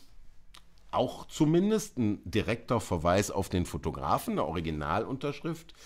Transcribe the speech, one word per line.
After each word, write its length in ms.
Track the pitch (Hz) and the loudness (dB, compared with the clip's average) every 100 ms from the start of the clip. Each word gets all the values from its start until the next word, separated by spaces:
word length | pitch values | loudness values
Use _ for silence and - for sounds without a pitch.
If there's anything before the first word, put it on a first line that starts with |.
| - - - - - - - - - | -16 -18 -18 -18 -18 -20 -20 -20 -6
Auch 360 | - 127 - - | -2 0 -2 -6
zumindest 720 | - 151 170 202 220 - - | 2 4 6 6 2 0 0
ein 240 | 110 98 | 0 0
direkter 560 | - 107 95 117 - 117 | -2 0 0 -2 0 -2
Verweis 500 | - 87 82 92 104 | 0 0 4 4 2
auf 200 | - 95 | 0 0
den 160 | 92 85 | 0 0
Fotografen, 680 | 78 78 67 69 117 - | -2 -4 -4 0 0 0
eine 120 | 165 78 | -2 -2
Originalunterschrift 1300 | 85 80 76 73 92 101 135 147 143 160 160 - - | -2 -4 -4 -2 -2 -2 -6 -6 -6 -6 -8 -10 -20